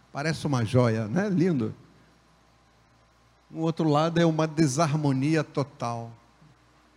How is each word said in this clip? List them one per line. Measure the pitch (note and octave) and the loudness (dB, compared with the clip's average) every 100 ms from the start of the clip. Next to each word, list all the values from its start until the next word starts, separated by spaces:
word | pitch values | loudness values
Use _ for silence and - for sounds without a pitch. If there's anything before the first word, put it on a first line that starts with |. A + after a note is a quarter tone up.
| _ | _
Parece | C3+ D3+ D3+ E3 | -6 -4 -4 -2
uma | C3 | 0
joia, | A2 B2+ A#2+ A2 G#2+ | 2 2 2 0 -2
né? | C#3+ G#3 | -4 -2
Lindo. | F3+ F#3 D3+ A2 - - _ _ _ _ _ _ _ _ _ _ _ _ _ _ _ _ | 0 0 0 -4 -8 -18 _ _ _ _ _ _ _ _ _ _ _ _ _ _ _ _
No | D#3 | -4
outro | D#3+ D#3+ D#3+ | -4 0 2
lado | C#3+ D#3+ E3+ | 2 2 2
é | E3+ | 2
uma | D#3 D#3+ | 2 0
desarmonia | D3+ D#3 B2+ E3 D#3 D3 C3 C#3+ D#3+ | 2 0 2 0 0 0 0 0 0
total, | D3 - C3+ - A#2 A#2 A#2 A2+ _ _ - _ _ _ _ | -2 -4 -6 -6 -10 -8 -12 -18 _ _ -20 _ _ _ _